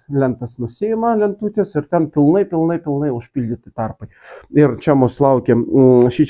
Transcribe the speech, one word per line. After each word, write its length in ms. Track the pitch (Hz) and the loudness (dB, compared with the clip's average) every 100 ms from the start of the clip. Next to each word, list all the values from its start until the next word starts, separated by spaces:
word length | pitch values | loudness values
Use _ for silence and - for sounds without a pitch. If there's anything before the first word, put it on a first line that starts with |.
| - | -6
lentas 460 | 139 131 120 120 - | -2 -2 -4 -10 -10
nusiima, 560 | 120 - 208 220 233 220 | -10 -6 -4 -2 -2 0
lentutės, 560 | 208 196 208 208 185 151 | -2 -2 -6 -4 -4 -4
ir 80 | 147 | -4
ten 220 | 170 156 | -2 -2
pilnai, 320 | 151 143 185 196 | 2 2 2 0
pilnai, 300 | 165 165 170 | -2 -2 -2
pilnai 300 | 160 143 147 | -4 -4 -4
užpildyti 560 | 120 120 135 117 117 - | -6 -8 -8 -6 -8 -12
tarpai. 400 | - 113 - - _ - - - | -10 -8 -8 -20 _ -20 -20 -4
Ir 300 | 147 147 117 | 2 2 0
čia 160 | - 143 | 0 2
mus 220 | 123 - | 2 2
laukia, 380 | 139 131 123 120 | 0 0 2 0
mm, 500 | 117 139 131 123 123 | 2 4 6 6 4
šį 160 | 123 151 | 2 0